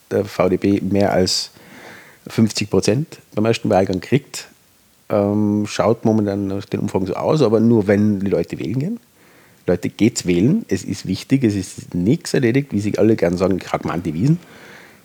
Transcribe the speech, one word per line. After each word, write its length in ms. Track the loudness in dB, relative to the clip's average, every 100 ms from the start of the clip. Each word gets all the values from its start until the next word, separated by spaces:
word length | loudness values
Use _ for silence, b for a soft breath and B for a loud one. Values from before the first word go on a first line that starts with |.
| -4
der 140 | -4 -2
V 240 | 0 0
D 80 | 2
P 240 | 2 0
mehr 320 | 0 0 2
als 380 | 2 0 -2 -6 B B B B B B B -8
fünfzig 420 | 0 0 0 -2
Prozent 500 | 0 2 0 -2 -10 -10
beim 120 | -4 0
ersten 240 | 0 2
Wahlgang 320 | 2 2 -2
kriegt. 480 | 0 -2 -2 -18 -18 _ _ _ _ _ -4
Ähm, 560 | 0 0 0 0 0 -2
schaut 360 | 0 0 2 2
momentan 420 | 2 0 -2 -4
nach 180 | -6 -6
den 160 | -6
Umfragen 240 | -2 -2 -2
so 60 | -2
aus, 260 | 0 2
aber 180 | 4 4
nur 280 | 4 4 4
wenn 320 | 2 2 0
die 100 | 0
Leute 300 | -2 -2 -6
wählen 200 | -6 -4
gehen. 200 | -4 -8 _ b b b b b -2
Leute, 220 | -2 -2
geht's 360 | 0 0 0 0
wählen. 400 | 2 2 2 -2
Es 160 | -6
ist 220 | -6 -8 -6
wichtig, 360 | -6 0 0 2
es 100 | 0
ist 400 | -6 -12 -8 -2
nichts 380 | 0 0 0
erledigt, 380 | -2 0 0 -2
wie 100 | -4
sie 160 | -2 2
alle 180 | 2 4
gern 220 | 0 0
sagen, 220 | 0 -2
ich 80 | -2
hab 320 | -6 -4 -6
die 100 | -6
Wiesen. 260 | -2 0 0 B B B B B B